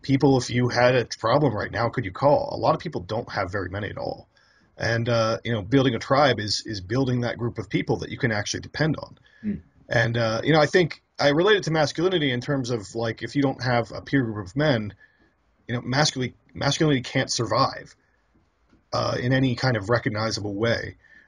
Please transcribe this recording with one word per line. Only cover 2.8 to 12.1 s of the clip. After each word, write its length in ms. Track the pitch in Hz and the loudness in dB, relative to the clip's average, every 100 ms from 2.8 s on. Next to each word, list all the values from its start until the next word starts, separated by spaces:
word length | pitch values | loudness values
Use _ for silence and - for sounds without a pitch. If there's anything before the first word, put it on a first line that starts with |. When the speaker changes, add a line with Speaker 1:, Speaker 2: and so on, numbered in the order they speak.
Speaker 1:
people 200 | 175 127 | -2 -8
don't 280 | 87 107 - | -6 -6 -4
have 220 | - 95 | -4 -4
very 160 | 101 87 | -4 -6
many 220 | 95 104 | -6 -8
at 80 | - | -8
all. 300 | 64 - - _ _ _ _ - | -8 -8 -14 _ _ _ _ -6
And, 320 | - 117 117 | -2 0 2
uh, 300 | 117 110 113 | 2 2 0
you 80 | - | -2
know, 100 | 117 | -4
building 320 | 95 139 131 | 2 4 4
a 40 | 113 | 0
tribe 420 | - 135 147 123 | 0 4 4 2
is, 220 | 104 - - | -2 -6 -6
is 140 | 107 | -10
building 400 | 90 120 127 123 | -4 -2 0 0
that 160 | 120 - | -2 -4
group 200 | 120 - | -6 -6
of 100 | 104 | -4
people 300 | 180 - 117 | -4 -2 -2
that 120 | - | -2
you 80 | 117 | 0
can 140 | 123 | 0
actually 280 | 107 101 98 | 0 -2 -6
depend 360 | 92 - 156 143 | -8 -2 0 0
on. 220 | - - _ _ | -6 -18 _ _
Speaker 2:
Hmm. 120 | 107 98 - _ - | -8 -6 -8 _ -4
Speaker 1:
And, 280 | 117 113 117 | 0 0 0
uh, 240 | 113 113 | 0 0
you 100 | - | 2
know, 60 | 156 | 4
I 60 | 147 | 6
think 360 | 190 170 - _ - | 4 2 -2 _ 0
I 80 | 143 | 2
relate 280 | 147 185 208 | 4 4 2
it 60 | |
to 60 | 160 | 2
masculinity 600 | 160 147 - 175 | 0 0 0 0